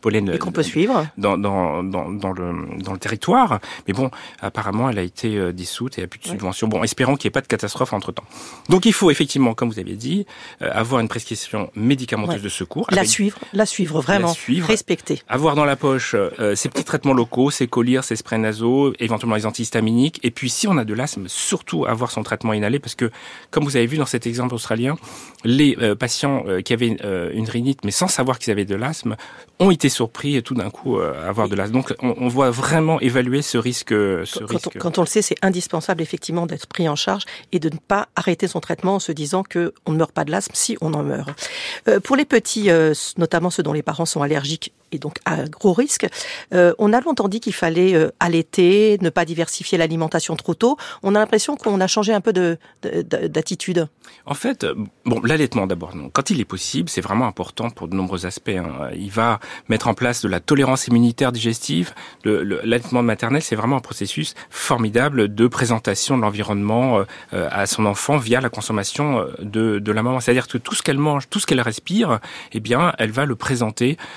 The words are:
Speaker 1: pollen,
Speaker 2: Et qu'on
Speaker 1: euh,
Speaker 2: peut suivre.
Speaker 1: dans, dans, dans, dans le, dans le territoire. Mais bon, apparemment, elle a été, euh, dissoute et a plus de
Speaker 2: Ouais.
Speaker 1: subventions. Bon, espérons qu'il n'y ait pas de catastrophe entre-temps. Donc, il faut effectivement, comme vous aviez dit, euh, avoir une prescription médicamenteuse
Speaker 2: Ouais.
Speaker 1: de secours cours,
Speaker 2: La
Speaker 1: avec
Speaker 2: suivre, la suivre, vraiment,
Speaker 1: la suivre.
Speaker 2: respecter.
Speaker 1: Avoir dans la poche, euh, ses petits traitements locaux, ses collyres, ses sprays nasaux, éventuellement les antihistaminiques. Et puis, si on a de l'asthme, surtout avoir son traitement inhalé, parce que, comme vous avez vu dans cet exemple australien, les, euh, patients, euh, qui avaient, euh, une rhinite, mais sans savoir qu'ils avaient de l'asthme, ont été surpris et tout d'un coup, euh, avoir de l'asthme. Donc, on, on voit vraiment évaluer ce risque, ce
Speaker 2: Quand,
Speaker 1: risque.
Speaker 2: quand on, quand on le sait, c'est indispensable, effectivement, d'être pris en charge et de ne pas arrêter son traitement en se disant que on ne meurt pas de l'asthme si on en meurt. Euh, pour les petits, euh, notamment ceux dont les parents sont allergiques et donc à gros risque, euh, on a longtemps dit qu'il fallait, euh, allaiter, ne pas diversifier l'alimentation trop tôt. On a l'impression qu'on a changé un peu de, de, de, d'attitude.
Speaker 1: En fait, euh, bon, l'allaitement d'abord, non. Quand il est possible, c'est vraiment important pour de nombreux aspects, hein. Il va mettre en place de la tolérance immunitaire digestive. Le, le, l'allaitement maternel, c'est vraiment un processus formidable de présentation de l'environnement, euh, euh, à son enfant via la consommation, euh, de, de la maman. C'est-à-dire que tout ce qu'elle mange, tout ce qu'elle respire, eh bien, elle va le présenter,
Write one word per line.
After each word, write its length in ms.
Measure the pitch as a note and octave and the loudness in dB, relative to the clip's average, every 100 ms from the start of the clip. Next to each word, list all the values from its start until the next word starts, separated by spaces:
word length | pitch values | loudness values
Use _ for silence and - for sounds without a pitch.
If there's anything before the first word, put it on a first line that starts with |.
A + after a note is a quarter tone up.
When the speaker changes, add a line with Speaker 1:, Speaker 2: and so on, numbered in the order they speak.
Speaker 1:
pollen, 280 | A2+ G#2+ G2 | 0 2 2
Speaker 2:
Et 80 | E2 | 0
qu'on 120 | F3+ | -2
Speaker 1:
euh, 20 | |
Speaker 2:
peut 100 | E3+ | -2
suivre. 440 | D3 D3+ G#3+ A#3 D3+ - | 0 0 2 2 -2 -2
Speaker 1:
dans, 220 | G#2 G2+ | 0 0
dans, 440 | G2+ F#2+ F2 D#2+ | 0 0 0 -2
dans, 280 | F#2+ F#2+ E2+ | -2 -4 -4
dans 220 | G2+ F#2+ | -4 -6
le, 460 | F2+ F2 E2 D#2 - | -4 -6 -6 -8 -10
dans 100 | F#2+ | -8
le 60 | F#2+ | -8
territoire. 640 | - A2+ - B3 A3 G#2+ - - - | -6 -4 2 4 4 0 -4 -8 -4
Mais 60 | |
bon, 160 | G2 C3 - - - | -2 -2 -6 -18 -8
apparemment, 500 | G2 - G2+ G#2 C3 | -6 -4 -2 0 0
elle 80 | G#2 | -2
a 40 | |
été, 340 | F2+ - A2+ G#2 | -4 -4 -2 0
euh, 160 | F2+ | -2
dissoute 460 | F2+ F2 - B2+ - | -4 -8 -6 -6 -6
et 40 | |
a 40 | F2+ | -10
plus 140 | - | -10
de 40 | - | -10
Speaker 2:
Ouais. 40 | |
Speaker 1:
subventions. 360 | F#2+ F#2+ - A2 | -6 -6 -2 -2
Bon, 160 | G2+ | 0
espérons 320 | A#2 - B2+ C#3 | -2 2 2 2
qu'il 120 | A2 | 0
n'y 20 | |
ait 20 | |
pas 80 | C#3 | -2
de 60 | - | 0
catastrophe 460 | A2+ G#2 - B2+ | -2 -2 -2 -2
entre-temps. 320 | G2+ - - - - - - - | -2 -4 -10 -12 -18 -18 -12 2
Donc, 160 | F#3 | 4
il 80 | A3+ | 6
faut 180 | - F3+ | 6 4
effectivement, 440 | C#3 D3 C#3 B2 | 4 2 2 2
comme 160 | A2+ A#2+ | 2 -2
vous 80 | G#2+ | -2
aviez 160 | F#2 G2 | -8 -6
dit, 300 | B2 G3 G3 - - - | -2 -2 -4 -12 -20 -6
euh, 80 | - | -2
avoir 280 | A2 A2+ C3 | 0 2 2
une 80 | A2+ | 0
prescription 600 | A#2+ - A2 - G#2+ F2+ | -4 -6 -8 -6 -6 -6
médicamenteuse 640 | G#2 A#2 C3+ B2 G#2+ G#2 G2+ | -2 2 2 0 -2 -2 -4
Speaker 2:
Ouais. 60 | |
Speaker 1:
de 60 | G2+ | -6
secours 160 | - F#2 | -6 -6
cours, 200 | D3+ A#3 | -4 0
Speaker 2:
La 80 | F#3+ | 2
Speaker 1:
avec 100 | G#3+ | 2
Speaker 2:
suivre, 300 | - G3+ - - | 2 0 -2 -4
la 140 | G3 G#3+ | 0 0
suivre, 340 | - E3+ D#3 | 0 -2 0
vraiment, 280 | C3+ G3 F3 | 2 2 2
Speaker 1:
la 60 | |
suivre. 320 | E3 - E3 E3 | -2 -2 0 2
Speaker 2:
respecter. 540 | A3 - E3+ - C#3+ - | 0 0 -4 -2 -6 -2
Speaker 1:
Avoir 260 | B2+ D#3 | 0 2
dans 100 | D3 | 4
la 120 | D3 C#3 | 2 2
poche, 380 | C#3 C3 - | 0 0 0
euh, 400 | G#2+ F#2+ - G#2 | 0 0 0 0
ses 140 | G2+ C3+ | 0 -2
petits 160 | C4+ | -4
traitements 300 | - D3+ C#3 | -2 0 4
locaux, 360 | B2+ A#2 A#2+ C#3 | 4 2 2 2
ses 160 | - B2 | 2 0
collyres, 380 | B2 A#2+ C3 | 2 2 2
ses 120 | - A2 | 0 -6
sprays 220 | - A2+ | -2 0
nasaux, 540 | A2 G#2+ A#2 C3+ C#3 - | 0 0 2 4 2 0
éventuellement 380 | A2+ A2 A#2 G#2+ | -2 -2 0 0
les 100 | G#2+ | 0
antihistaminiques. 760 | - A2+ A2+ A2 A#2 D3 - | -4 -2 0 2 4 2 0
Et 80 | A#2+ | -4
puis, 200 | - B2 | -2 -4
si 180 | - G#3 | 0 2
on 80 | D#3+ | 2
a 80 | |
de 100 | A2 | 0
l'asthme, 340 | G#2+ C#3 G#2 F2+ | -4 -4 -6 -8
surtout 580 | - - F#3+ - E3 - | -6 -4 -4 -4 -2 0
avoir 240 | A#2 B2 | 0 -2
son 120 | - | -4
traitement 300 | G#2 G#2+ A#2 | -4 -2 0
inhalé, 260 | G#2+ G#2 C#3 | 0 0 -2
parce 160 | - | -4
que, 160 | - A2+ - - - - | -4 -4 -4 -18 -20 -4
comme 140 | D#3 | -2
vous 120 | C#3+ C3 | 2 2
avez 100 | A#2+ | 2
vu 100 | D3+ | 0
dans 100 | C3 | -2
cet 200 | B2 A#2+ | -2 -2
exemple 280 | A#2 B2 | -4 -4
australien, 420 | A#2 - A#2 C3 E3 - - - - | -4 -2 -2 0 -4 -10 -18 -18 -4
les, 320 | A#2 C3 D3 - | 2 6 4 4
euh, 140 | A2+ | 0
patients, 500 | G#2 A#2+ - C#3+ C3+ G2 | 2 -2 -2 -2 -2 -2
euh, 140 | F#2 | -2
qui 120 | - | 0
avaient, 240 | A#2+ A#2+ G#2+ | 0 2 -2
euh, 260 | G2+ F#2 F2 | -4 -4 -4
une 160 | A2 A2 | -4 -4
rhinite, 360 | A#2 B2+ C3+ | -2 -2 -2
mais 60 | - | -2
sans 180 | - F#3 | 0 0
savoir 300 | - B2+ - | 0 0 0
qu'ils 120 | - | -2
avaient 120 | G2+ | -2
de 100 | G2+ | -2
l'asthme, 420 | G2 C3 D#3+ A2+ G#2+ - - - - | -2 -4 -4 -6 -8 -12 -20 -20 4
ont 120 | F#3+ | 4
été 180 | E3+ C#3 | 6 2
surpris 480 | - A2+ - C#3+ C3+ | 0 -4 -4 -2 -2
et 60 | |
tout 120 | - | -2
d'un 160 | B2 F2+ | -4 -4
coup, 280 | - C3+ G2+ | -6 -2 0
euh, 300 | D#2+ C#2 F2 | 0 -4 -4
avoir 200 | G#2 G2+ | -2 0
de 60 | |
l'asthme. 200 | G2 G2+ | 0 0
Donc, 200 | B2 C3 B2 | -2 -2 -4
on, 120 | B2+ A2+ | -4 -2
on 100 | B2 | 0
voit 220 | B2 C3 | 2 2
vraiment 500 | A#2+ C3 D#3+ D#3+ D#3+ | 2 0 2 2 2
évaluer 420 | B2+ B2+ B2 C3+ | 2 2 2 0
ce 140 | - A#2+ | 0 0
risque, 340 | A#2+ A#2+ - | 0 -4 0
ce 480 | G#2+ G2+ F2+ E2 - | 2 2 0 -4 -8
Speaker 2:
Quand, 60 | G#2+ | -4
Speaker 1:
risque. 160 | A2 | -4
Speaker 2:
quand 120 | - - | -4 -6
on, 20 | |
quand 180 | F3 F#3 | -2 0
on 40 | |
le 40 | E3 | 2
sait, 160 | A3 | 2
c'est 140 | - - | 0 0
indispensable, 600 | F#3+ F3+ - E3 - E3+ | 0 0 -4 -4 -2 -2
effectivement, 440 | D#3+ - - E3+ E3+ | -4 -6 -4 -4 -4
d'être 200 | D#3 - | -6 -8
pris 220 | - E3 | -2 0
en 80 | D3 | 0
charge 260 | - G3 - - - | -2 -2 -6 -14 -4
et 60 | F3+ | -2
de 80 | D#3 | -2
ne 80 | D#3 | -4
pas 300 | - G3+ - - | 0 0 0 -2
arrêter 320 | G3 - F#3 | 0 0 -2
son 120 | E3+ | -4
traitement 360 | - - F3+ G3 | -6 -2 0 0
en 20 | |
se 140 | - | -2
disant 300 | D3+ C#3+ F#3 | -4 -2 -2
que 300 | F#3+ F3 E3+ - - | -2 -2 -4 -4 -2
on 60 | |
ne 60 | D#3 | 0
meurt 140 | D#3+ | 2
pas 120 | - | 0
de 60 | D3 | -2
l'asthme 220 | F#3 - | -2 -2
si 220 | - - A3+ | -4 -4 -2
on 140 | D#3+ | -2
en 80 | D3+ | -2
meurt. 280 | C#3+ C#3+ C#3 D3 - - - - - | -2 -4 -6 -10 -10 -8 -10 -2 2
Euh, 120 | G3+ | 2
pour 160 | - C4+ | 4 2
les 80 | |
petits, 460 | D4+ A#3 - A3 G3+ | 4 2 2 2 6
euh, 220 | E3 D#3 D3 - - | 6 6 2 -4 -2
notamment 320 | E3 E3+ F3 | 0 2 2
ceux 120 | - | 0
dont 100 | D3+ | -2
les 100 | D3+ | -2
parents 240 | - D#3+ E3 | -2 -2 -2
sont 160 | D#3+ | 0
allergiques 500 | C#3+ D3+ C#3 D#3 - - _ | 0 0 -2 -6 -8 -16 _
et 60 | D3 | -8
donc 180 | D3 - | -8 -6
à 200 | - D#3 | -4 -2
gros 280 | D3+ - G3 | -4 2 4
risque, 340 | F3+ D4 - - - - - - | 4 2 0 -2 -6 -10 -12 0
euh, 180 | F3+ F3 - | 6 6 6
on 140 | G#3 | 4
a 80 | A#3 | 4
longtemps 280 | D#4+ C4 G3+ | 2 0 0
dit 120 | A3 | -2
qu'il 120 | A3 | -4
fallait, 400 | - E3+ E3 F#3 | -2 0 4 6
euh, 160 | E3+ D#3+ - | 6 2 0
allaiter, 800 | F3 E3 D#3+ - F3 G3+ G#3+ G#3 | 0 2 0 4 6 8 6 4
ne 100 | E3+ | 2
pas 140 | F3+ | 2
diversifier 540 | E3 E3 D#3+ - - F3 | 0 -2 -4 -4 0 2
l'alimentation 580 | E3 E3 D#3+ E3 - E3 | 2 2 0 0 -2 -4
trop 180 | - | -4
tôt. 220 | E3 A#3 D4 - - | 2 2 2 -6 -4
On 120 | G3 | 2
a 40 | G#3 | 2
l'impression 380 | G#3+ A3 - C#4+ | 4 2 0 -2
qu'on 240 | A3+ G3 | 0 0
a 60 | F#3 | 2
changé 260 | A3 G#3 | 2 2
un 80 | G#3 | 2
peu 120 | A3+ | 2
de, 240 | F#3 F3 E3 - _ | 2 0 0 -8 _
de, 200 | - E3+ | -6 -4
de, 240 | E3+ - E3 | -2 -2 -2
d'attitude. 600 | D#3 - F3 - F3 D3+ _ - - - | -2 -4 -6 -2 0 -2 _ -20 -20 -10
Speaker 1:
En 80 | |
fait, 280 | C#3+ B3 C4 | -4 -2 -2
euh, 100 | E2+ C2+ G2+ _ | -4 -4 -8 _
bon, 160 | A#2+ A2+ | -2 0
l'allaitement 440 | A#2 D#3 C3 A#2 F#2+ | 2 2 2 0 -2
d'abord, 300 | F2 E2+ F#2 | -4 -6 -12
non. 120 | C#2 | -2
Quand 220 | C3+ - | -2 0
il 100 | E3 | -2
est 40 | |
possible, 440 | G2 F#2+ - C3+ E3+ | -2 -6 -4 -4 -2
c'est 120 | - | -4
vraiment 260 | E2 G#2+ A#2+ | 0 0 0
important 440 | - F2 - A#2 | -2 -8 -6 -8
pour 180 | A#2 E2 | -6 -6
de 80 | F#2+ | -4
nombreux 300 | F#2 F#2 F2+ | -2 -4 -6
aspects, 220 | - - | -6 -4
hein. 400 | F#2+ F2 C#2+ C#2 F2 | -4 -4 -8 -8 -8
Il 140 | G2+ | -4
va 300 | G#2+ A#2 G#2+ - - - | 0 2 0 -4 -14 -2
mettre 200 | A2 A#2+ | 0 0
en 60 | |
place 280 | - B2 A#2+ | 0 0 0
de 60 | G2+ | 0
la 100 | F2+ | -2
tolérance 480 | - C#3+ C3 C3 - | 2 4 4 2 4
immunitaire 460 | A#2 A#2+ A#2 C3 | 4 4 4 0
digestive. 600 | A#2+ A2+ A2+ - D#3+ E3+ - - - | 2 -2 -2 -2 -2 -2 -8 -20 -4
Le, 220 | G#2+ G2 | 0 0
le, 160 | G2 F#2 | 0 -2
l'allaitement 400 | A2+ A#2+ A#2 B2 | 0 0 2 2
maternel, 400 | A#2+ G#2+ A#2 C#3+ | 2 0 0 0
c'est 140 | - G#2+ | 0 -2
vraiment 200 | A2+ C3+ | 0 0
un 40 | |
processus 540 | - - G2+ - D3+ - - | -2 -6 -6 -4 -6 -10 -14
formidable 840 | - - B2 A2 A2+ C#3+ C3+ G#2 | -8 0 0 2 2 2 2 2
de 120 | G#2 A#2+ | 4 2
présentation 680 | - A#2+ A2+ - - - C3 | 4 0 0 0 -2 0 2
de 60 | |
l'environnement, 760 | G#2+ G#2 G#2 G2+ G2+ A#2 C3 G#2+ | 2 -2 -2 0 2 2 4 2
euh, 60 | G2 - - | 0 -8 -8
euh, 140 | F#2+ D#2+ | -4 -2
à 160 | G2 G2 | -2 -2
son 200 | - G#2 | 2 0
enfant 300 | G2 - D3 | 0 0 0
via 220 | A2 A#2+ | 2 2
la 100 | A#2+ | 0
consommation, 680 | - - A2 G2 - D3 B2 | -4 -4 -4 -4 -2 0 0
euh, 80 | D2+ - | -2 -8
de, 400 | G2+ A2 A2+ G#2 | -4 0 0 0
de 120 | G#2 | 0
la 100 | A2 | 0
maman. 160 | A#2+ B2+ | 0 0
C'est-à-dire 260 | B2 B2+ - | 2 2 0
que 120 | A#2+ | -6
tout 180 | - - | -4 -4
ce 60 | |
qu'elle 160 | - C#3 | 0 2
mange, 300 | D3+ C#3+ - | 2 0 -2
tout 120 | G#3 | -4
ce 60 | - | 0
qu'elle 140 | C3+ | 2
respire, 600 | A#2 G#2+ - G3+ F#3+ A2 - - - | 0 -4 -2 0 2 0 -2 -16 -10
eh 80 | A2+ | -8
bien, 320 | G#2+ A#2+ F3 - | 0 2 2 2
elle 120 | A2 | -2
va 140 | A#2 | 0
le 100 | C#3+ | -2
présenter, 640 | A#2+ - B2 A2 - B2 D#3 - | -2 -2 0 -2 0 0 0 -8